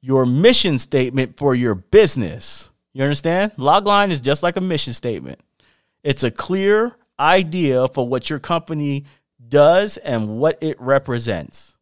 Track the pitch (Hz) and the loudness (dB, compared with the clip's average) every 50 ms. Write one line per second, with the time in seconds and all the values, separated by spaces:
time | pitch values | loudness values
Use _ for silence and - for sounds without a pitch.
0 | - 127 131 135 131 123 123 135 175 233 - - - 196 151 127 - - - 139 | -2 0 2 2 2 2 2 4 4 4 4 4 2 0 0 -2 -4 -2 -2 -2
1 | 127 127 120 135 131 123 - - 139 143 131 123 123 120 107 92 90 _ - 208 | -2 0 -2 -4 -4 -4 -6 -4 -2 0 0 0 0 -2 -2 -4 -6 _ 4 4
2 | 220 170 - 135 113 82 78 76 - - - - - - _ _ _ _ _ 131 | 4 6 2 -2 -4 -6 -8 -10 -12 -12 -12 -12 -14 -18 _ _ _ _ _ -4
3 | 135 143 147 143 - 165 170 180 196 214 208 - 127 143 160 196 202 202 202 202 | -2 -2 -2 -2 -2 -2 0 0 -2 -2 -4 -2 2 4 4 4 4 2 2 2
4 | 202 202 175 143 120 131 143 139 - 175 175 196 185 185 170 147 - - 120 - | 2 0 -2 -2 -2 -2 -2 0 -2 -4 -2 -2 -4 -2 -2 -2 -4 -4 -6 -8
5 | - 123 113 85 65 65 - _ _ _ _ _ _ _ _ _ _ _ _ _ | -6 -6 -8 -6 -10 -14 -18 _ _ _ _ _ _ _ _ _ _ _ _ _
6 | _ 147 135 - - 120 117 - - - 180 190 196 196 208 214 226 240 233 _ | _ -4 -2 0 -2 -4 -4 -4 -8 -6 -4 -2 0 2 2 2 0 -2 -6 _
7 | _ _ _ - 139 156 175 190 190 156 156 185 170 143 131 127 127 127 - 139 | _ _ _ -2 2 4 4 2 2 0 -4 -2 0 0 2 2 0 0 -2 -2
8 | 127 120 131 127 120 - 156 143 - - 175 165 160 - 165 151 147 143 139 139 | -4 -2 -2 -4 -4 -6 -8 -8 -6 -4 -4 -4 -4 -6 -6 -6 -4 -4 -4 -6
9 | 139 - _ _ _ _ _ _ 120 117 120 147 143 151 170 185 208 208 - - | -8 -12 _ _ _ _ _ _ -14 0 4 6 6 8 6 4 2 0 -6 -10
10 | - - 131 113 107 104 107 113 135 160 - - - 156 143 - 120 127 139 139 | -6 -4 -4 -4 -4 -4 -4 -2 -2 -2 -2 -2 -4 -6 -6 -6 -2 0 0 0
11 | 135 - 123 120 113 117 104 85 73 - - - - - _ _ | 0 -2 -6 -6 -4 -4 -6 -6 -6 -12 -16 -20 -20 -20 _ _